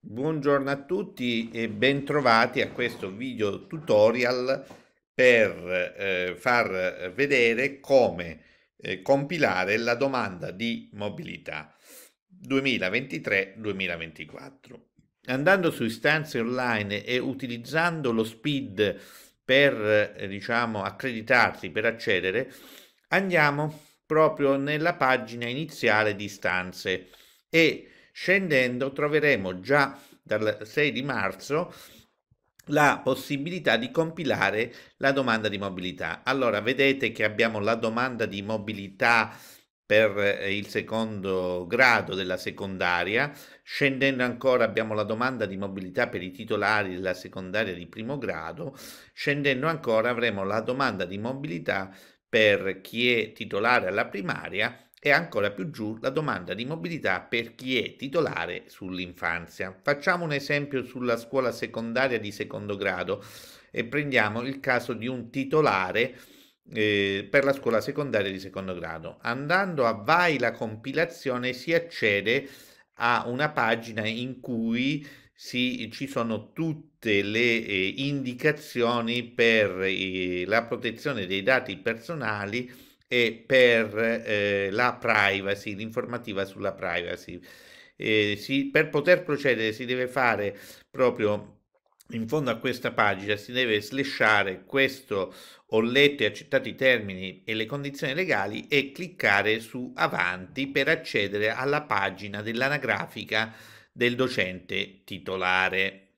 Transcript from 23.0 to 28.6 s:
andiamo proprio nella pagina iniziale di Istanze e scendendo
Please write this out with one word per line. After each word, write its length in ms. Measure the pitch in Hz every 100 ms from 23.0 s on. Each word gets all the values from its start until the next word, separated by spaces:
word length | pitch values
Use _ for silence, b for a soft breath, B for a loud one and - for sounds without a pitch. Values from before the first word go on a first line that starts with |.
| B
andiamo 720 | 180 196 170 147 143 151 151 B B _
proprio 500 | 156 156 156 143 139
nella 380 | 139 151 165
pagina 540 | 175 131 131 113 120 120
iniziale 680 | 127 160 - 120 107 107 101
di 100 | 101
Istanze 840 | - 95 90 90 90 101 92 B B B B _
e 400 | 165 160 - B B B -
scendendo 760 | - 196 185 139